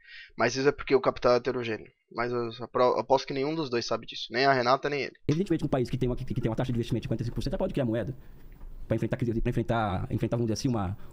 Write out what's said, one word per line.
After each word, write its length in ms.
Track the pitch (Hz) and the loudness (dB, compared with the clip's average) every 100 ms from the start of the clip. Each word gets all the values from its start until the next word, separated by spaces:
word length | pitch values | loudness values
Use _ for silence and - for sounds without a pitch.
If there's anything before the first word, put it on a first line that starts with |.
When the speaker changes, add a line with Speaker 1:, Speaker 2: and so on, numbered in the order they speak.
| - - - - | -20 -20 -12 0
Speaker 1:
mas 200 | 117 131 | 0 4
isso 120 | 139 | 2
é 40 | |
porque 220 | - - | 2 4
o 60 | 131 | 4
capital 320 | 131 - 127 | 4 2 4
é 40 | 123 | 4
heterogêneo. 520 | 127 123 113 107 - _ _ | 2 -2 -4 -6 -10 _ _
Mas 160 | 110 123 | -4 -2
eu 200 | 123 117 117 | -2 -4 -8
apro-, 380 | 117 127 123 - | -2 4 4 4
aposto 260 | 127 135 - | 4 2 2
que 60 | |
nenhum 220 | 139 139 | -2 -2
dos 160 | 165 139 | -2 -2
dois 160 | 120 - | -2 -2
sabe 180 | 113 | -4
disso, 220 | 117 - - | -6 -12 -4
nem 140 | 110 | 2
a 80 | 139 | 4
Renata, 380 | 135 120 139 143 | 6 4 2 2
nem 100 | 143 | -2
ele. 140 | - - - | -4 -4 -2
Speaker 2:
Evidentemente, 380 | 156 202 160 | 0 0 0
um 40 | 151 | 0
país 200 | 139 117 | 0 0
que 80 | - | 0
tem 100 | 123 | 0
uma, 100 | 120 | -2
que, 100 | - | -4
que 140 | - | -2
tem 100 | 117 | -2
uma 60 | 113 | 0
taxa 140 | 131 | -2
de 60 | 117 | -2
investimento 280 | 117 113 | -2 -4
de 40 | - | -2
quarenta 140 | 113 | -4
e 20 | |
cinco 100 | 117 | -4
por 80 | 120 | -4
cento, 120 | - | -4
ela 40 | 190 | -2
pode 140 | 190 | -2
criar 140 | 147 123 | -2 0
moeda 280 | 117 98 - - - - - - - - | -2 -4 -8 -14 -18 -18 -16 -14 -8 -4
pra 100 | 113 | -2
enfrentar 200 | 113 - | -2 -2
crise, 240 | 120 113 | 0 0
pra 100 | 123 | 0
enfrentar, 560 | 120 113 113 104 95 101 | 0 0 0 0 -2 -2
enfrentar, 260 | 110 113 120 | -2 0 0
vamos 140 | 117 | 0
dizer 100 | 104 | 0
assim, 80 | 135 | 0
uma, 280 | 117 92 101 - | 0 -2 -4 -6